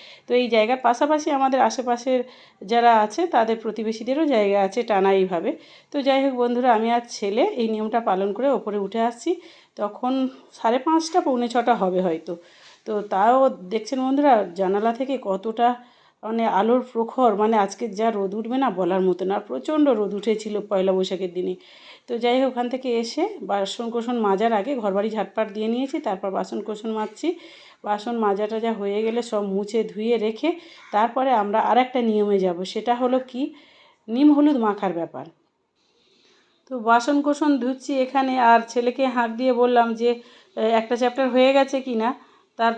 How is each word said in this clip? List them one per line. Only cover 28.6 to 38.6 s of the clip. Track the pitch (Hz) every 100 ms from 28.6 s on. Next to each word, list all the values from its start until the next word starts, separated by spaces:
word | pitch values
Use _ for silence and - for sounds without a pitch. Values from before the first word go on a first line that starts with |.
| 226
হয়ে | 202 202 202
গেলে | 220 233
সব | 233 214
মুছে | 202 196 208 226
ধুয়ে | 208 190 226 226
রেখে | 214 220 302 339 - - -
তারপরে | 208 254 254 269
আমরা | 226 202 214
আর | - 233
একটা | 254 254
নিয়মে | 226 214 208 196
যাব। | 185 170
সেটা | 190 220 220
হলো | 247 254 254 254
কি, | 247 320 - - _ _ _ -
নিম | 240 302
হলুদ | 285 294 262
মাখার | 214 202 196
ব্যাপার। | 170 160 127 160 _ _ _ _ _ _ _ _ _ _ _ _ _ -
তো | 254
বাসন | 220 240 262 285
কোসন | 294 285 302 269
ধুচ্ছি | 247 262 - 269
এখানে, | 262 269 262 254
আর | 233 233